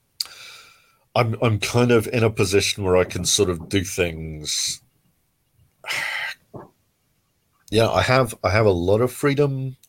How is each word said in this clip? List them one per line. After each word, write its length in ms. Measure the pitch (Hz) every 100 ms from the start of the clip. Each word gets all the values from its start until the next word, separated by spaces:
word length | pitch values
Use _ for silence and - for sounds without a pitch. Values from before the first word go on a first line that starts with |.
| _ - - - - - - _ _ _ _ 113
I'm, 200 | 113 101
I'm 180 | 120 104
kind 300 | - 120 123
of 160 | 120 -
in 140 | 123
a 60 | 113
position 540 | 110 98 101 - -
where 140 | 95 92
I 80 | 90
can 200 | 90 87
sort 240 | - 92
of 200 | 85 -
do 140 | 101
things. 1000 | 92 - 87 80 80 76 76 - - - _ _ _ _ _ _ _ _ _ _
<sighs> 80 | - - - - - - _ - - _ _ _ _ _ _ _ _ _ _
Yeah, 180 | 107 110
I 140 | 92
have, 320 | 95 131 120 -
I 80 | 98
have 160 | 104 107
a 40 |
lot 300 | 90 87 107
of 100 | 123
freedom 640 | - 147 139 143 135 131 131